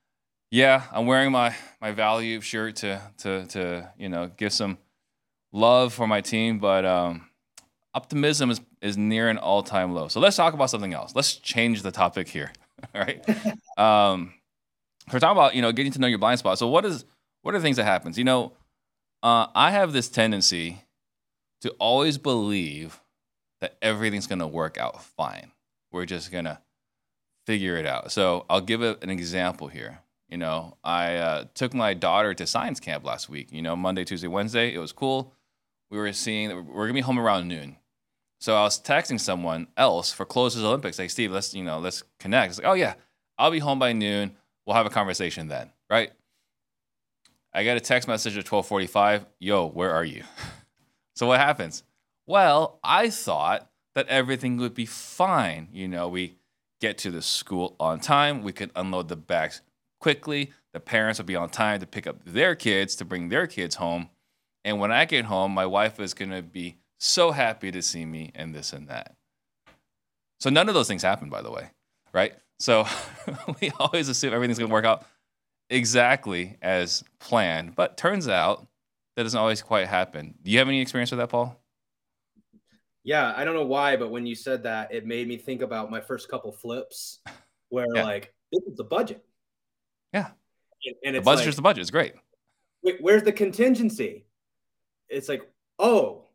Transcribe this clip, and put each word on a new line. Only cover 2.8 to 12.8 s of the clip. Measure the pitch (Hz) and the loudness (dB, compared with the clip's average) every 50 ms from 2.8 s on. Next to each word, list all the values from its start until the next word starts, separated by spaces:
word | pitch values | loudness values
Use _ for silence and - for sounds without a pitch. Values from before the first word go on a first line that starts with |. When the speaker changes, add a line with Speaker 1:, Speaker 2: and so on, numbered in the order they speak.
| - 101 98 98 98 - - - | -6 -6 -6 -6 -8 -14 -16 -10
Speaker 1:
to, | - 101 95 95 92 87 | -6 -4 -4 -4 -6 -6
to, | - 101 92 87 87 87 85 - - - | -6 -4 -4 -4 -4 -6 -8 -12 -14 -12
you | 98 98 | -10 -6
know, | 90 85 87 90 | -6 -6 -6 -6
give | 85 - 107 104 - | -6 -4 -4 -2 -2
some | - 107 101 95 - _ _ _ _ _ _ _ _ _ _ _ _ _ _ | -2 -2 -4 -4 -8 _ _ _ _ _ _ _ _ _ _ _ _ _ _
love | - 104 110 117 123 127 127 123 120 | 0 4 6 8 8 6 6 2 0
for | - 117 110 | -2 0 0
my | 107 104 | 0 0
team, | 98 - - 110 110 117 113 107 | 0 0 0 0 0 0 0 0
but, | 101 101 95 95 95 | 2 2 4 4 4
um, | 95 92 87 87 87 85 85 - - _ _ _ _ _ - - _ _ _ _ _ - | 4 2 2 2 0 -2 -6 -12 -18 _ _ _ _ _ -20 -20 _ _ _ _ _ -8
optimism | 131 - - - 147 143 151 151 147 139 123 | -8 -6 -4 0 2 2 2 2 4 2 2
is, | 117 107 - _ _ _ | 0 0 -4 _ _ _
is | - 104 101 101 | -6 -4 -2 0
near | 104 107 110 110 113 117 | 0 2 2 2 2 2
an | 110 - | 2 0
all-time | - 87 98 101 95 - 101 98 92 90 87 | 2 2 2 2 2 0 0 0 0 0 -2
low. | 85 78 73 | -4 -4 -4
So | - 110 | 2 4
let's | 156 202 196 | 4 6 6
talk | - 170 165 160 | 4 4 2 4
about | 147 139 123 | 2 2 0
something | - 113 101 95 87 | 0 -2 -4 -6 -6
else. | - - - - | -6 -8 -4 -2
Let's | 123 147 - - | 0 0 0 -2
change | - - - - 117 113 117 113 104 | -4 -6 -4 0 2 2 2 2 0
the | 95 98 | -2 -6
topic | 90 - 95 87 - 98 90 - | 0 2 2 2 2 -2 -6 -6
here, | - 80 71 - - - _ _ _ | -6 -8 -8 -8 -10 -16 _ _ _
<laughs> | - | -20